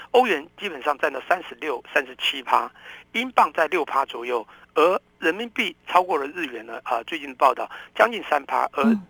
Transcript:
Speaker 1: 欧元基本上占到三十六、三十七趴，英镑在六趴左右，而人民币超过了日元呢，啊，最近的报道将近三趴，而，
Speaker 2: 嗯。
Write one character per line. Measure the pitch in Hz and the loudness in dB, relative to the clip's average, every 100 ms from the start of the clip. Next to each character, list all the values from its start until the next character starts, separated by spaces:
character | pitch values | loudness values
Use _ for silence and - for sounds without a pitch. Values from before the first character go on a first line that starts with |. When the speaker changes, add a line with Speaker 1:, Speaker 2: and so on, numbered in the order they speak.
| - | 2
Speaker 1:
欧 | 240 247 | 4 4
元 | 151 151 - | 2 -2 -10
基 | 202 | -8
本 | 147 | -6
上 | 147 139 | -4 -2
占 | 156 | -2
到 | 135 - | -2 -2
三 | 180 156 | -2 -4
十 | 120 | -10
六、 | 151 123 - | -6 -6 -2
三 | 151 131 | -2 -2
十 | 127 | -4
七 | - 139 | -4 -4
趴， | 120 120 120 - - - - | 0 0 0 -8 -20 -20 -8
英 | 226 254 | -6 -2
镑 | 240 180 | 2 2
在 | 170 156 | 2 0
六 | 175 | 0
趴 | 139 135 135 | -2 -2 -2
左 | 120 120 | -4 -4
右， | 123 107 - _ - | -4 -4 -18 _ 2
而 | 165 196 _ - | 4 2 _ -4
人 | 165 | -2
民 | 190 240 | -2 -4
币 | - 196 - - | -4 -6 -6 0
超 | 175 | 2
过 | 185 160 | 2 0
了 | 139 | -4
日 | 175 143 | -6 -8
元 | 117 113 | -8 -12
呢， | 117 | -12
啊， | - 117 117 | -4 -4 -4
最 | 165 | -8
近 | 139 | -8
的 | 127 | 2
报 | 135 | 2
道 | 117 110 - - - | 2 -4 -10 -6 2
将 | 220 | 2
近 | 214 - | 2 -2
三 | 147 139 | -2 0
趴， | 123 139 | -2 -2
而， | - | 2
Speaker 2:
嗯。 | 226 214 | 2 2